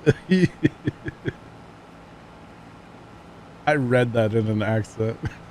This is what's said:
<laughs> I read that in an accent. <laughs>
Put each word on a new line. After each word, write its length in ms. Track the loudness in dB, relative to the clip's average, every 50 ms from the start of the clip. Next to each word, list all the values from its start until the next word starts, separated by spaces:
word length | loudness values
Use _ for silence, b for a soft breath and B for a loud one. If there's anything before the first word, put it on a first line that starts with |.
| 2
<laughs> 1300 | 0 0 0 0 0 2 2 2 0 -2 0 -2 -2 -2 -2 -8 -8 -8 -8 -14 -14 -14 -10 -10 -10 -10 -10 -20 -20 -20 -20 -20 -20 -20 -20 -20 -20 -20 -20 -20 -20 -20 -20 -20 -20 -20 -20 -20 -20 -20 -20 -20 -20 -20 -20 -20 -20 -20 -20 -20 -20 -20 -20 -20 -20 -20 -20 -20 -20 -20 -8 -2
I 80 | 0 0
read 380 | 0 2 2 4 4 2 2 2
that 200 | 0 0 2 2
in 140 | 0 0
an 140 | 2 0 0
accent. 580 | 0 2 0 0 -2 -4 -6 -4 -4 -4 -4 -6 -10
<laughs> 260 | -12 -12 -12 -20 -20